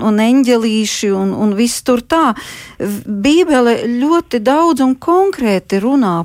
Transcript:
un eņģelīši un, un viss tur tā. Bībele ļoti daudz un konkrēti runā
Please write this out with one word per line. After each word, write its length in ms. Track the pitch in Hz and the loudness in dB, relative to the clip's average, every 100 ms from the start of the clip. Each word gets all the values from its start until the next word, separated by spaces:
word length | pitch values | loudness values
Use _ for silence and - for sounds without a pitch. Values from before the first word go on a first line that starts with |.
un 220 | 220 208 226 | 0 2 2
eņģelīši 840 | 269 247 233 226 220 214 - 208 190 | 2 2 2 0 -2 -2 -2 -2 -2
un, 180 | 196 | -2
un 220 | - 208 196 | -2 -2 0
viss 280 | 240 - - | -2 -2 -2
tur 160 | 247 | -2
tā. 300 | - 330 277 208 - - - - | 0 0 0 -2 -10 -18 -18 -8
Bībele 1000 | 202 202 202 202 269 330 330 254 233 226 233 | -8 -6 -8 -2 2 2 2 2 2 0 -2
ļoti 540 | 240 285 339 - 240 | -2 0 0 0 -2
daudz 400 | 226 294 339 285 | 0 2 2 2
un 120 | 262 262 | 0 0
konkrēti 840 | - 359 392 - 226 185 - 196 | 0 2 2 0 -2 -2 -2 -2
runā 380 | 233 285 202 170 | 0 0 0 -2